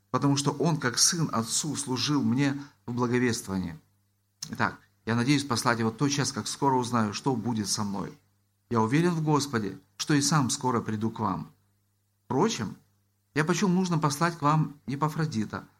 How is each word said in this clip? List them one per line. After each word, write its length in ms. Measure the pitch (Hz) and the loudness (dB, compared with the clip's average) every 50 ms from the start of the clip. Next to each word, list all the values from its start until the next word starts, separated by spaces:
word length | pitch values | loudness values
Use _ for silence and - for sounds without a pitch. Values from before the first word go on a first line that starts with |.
| _ _ | _ _
потому 240 | - 120 131 143 139 | -2 2 2 4 2
что 160 | 139 - 147 | 2 2 0
он, 260 | 139 - 139 170 151 | 0 2 0 0 0
как 220 | - - 120 113 - | 0 0 -2 2 2
сын 300 | - - 185 165 151 - | 2 2 4 0 -2 0
отцу, 440 | - 113 113 - - - - 151 123 | 0 -2 -2 0 -2 -2 -2 -2 -4
служил 460 | 101 - 123 127 117 117 139 151 139 | -4 -4 -4 -2 -2 0 0 0 2
мне 400 | 113 110 120 135 143 139 139 143 139 - _ _ _ | 2 2 2 2 2 0 0 -2 -8 -12 _ _ _
в 80 | 120 123 | -6 -2
благовествовании. 840 | 120 123 117 123 123 127 120 110 - - 98 95 95 87 85 80 78 - _ _ _ _ _ _ _ _ _ _ _ - - | -2 0 2 2 2 2 2 0 -2 -4 -4 -4 -4 -4 -6 -8 -12 -18 _ _ _ _ _ _ _ _ _ _ _ -12 -10
Итак, 300 | - - 110 90 - - _ _ _ _ _ | -2 -2 -2 -2 -2 -8 _ _ _ _ _
я 100 | 110 117 | -2 -2
надеюсь 280 | 120 120 135 147 139 143 | 0 2 2 2 2 2
послать 360 | - 120 110 - 123 117 113 | -2 -4 0 2 0 2 2
его 100 | 113 110 | 0 0
тотчас, 400 | 113 - 147 139 - 143 127 - | 0 0 0 0 0 0 -2 -2
как 160 | - 107 101 | -4 -6 -6
скоро 280 | - - - 143 139 131 | -6 -4 0 0 2 2
узнаю, 380 | 127 120 113 123 117 107 104 95 | 2 0 0 0 0 0 0 -2
что 220 | - - 143 131 | -2 -2 -2 -2
будет 320 | 113 101 120 117 107 101 | 0 -2 -2 -2 -2 -2
со 160 | 95 - 113 107 | -2 -2 -2 -2
мной. 340 | 101 98 98 82 - - - _ _ _ _ _ _ _ _ _ _ | -4 -4 -6 -8 -8 -12 -16 _ _ _ _ _ _ _ _ _ _
Я 120 | 120 113 | 0 2
уверен 300 | 110 110 135 160 170 180 | 2 4 2 2 2 2
в 120 | 170 160 156 | 0 0 2
Господе, 560 | 156 151 139 143 143 120 113 104 95 - - - _ _ | 2 2 2 2 0 -2 -2 -2 -4 -8 -10 -16 _ _
что 160 | - - - 151 | -8 0 2 2
и 80 | 143 | 2
сам 280 | 143 143 165 151 127 110 | 4 2 2 2 2 0
скоро 300 | - - 127 127 120 110 | -2 -2 0 0 0 0
приду 300 | - - 107 104 110 110 | 0 -2 -4 -2 -2 -4
к 100 | 113 - | -2 -2
вам. 320 | 110 98 90 80 - - _ _ _ _ _ _ _ _ _ _ _ _ _ _ _ | -2 -2 -2 -4 -6 -10 _ _ _ _ _ _ _ _ _ _ _ _ _ _ _
Впрочем, 500 | - 123 135 190 226 220 - 113 - - - _ _ _ _ _ _ _ _ _ _ _ | -2 0 2 2 0 0 -4 -6 -8 -8 -12 _ _ _ _ _ _ _ _ _ _ _
я 100 | 143 156 | 0 0
почел 240 | 170 175 165 214 | 2 2 2 2
нужным 320 | 185 175 190 190 175 170 156 | 2 4 2 2 2 0 2
послать 380 | 156 143 139 - 170 170 170 | 2 0 0 0 -2 -2 -2
к 40 | - 143 | 0 2
вам 360 | 147 160 156 156 - - - _ | 2 4 4 2 0 -4 -10 _
Епафродита, 840 | 113 139 139 156 147 151 156 - - 107 107 101 95 - 95 - - _ | -8 -4 -2 -2 -2 0 -2 -2 -2 -2 -4 -4 -4 -6 -10 -12 -14 _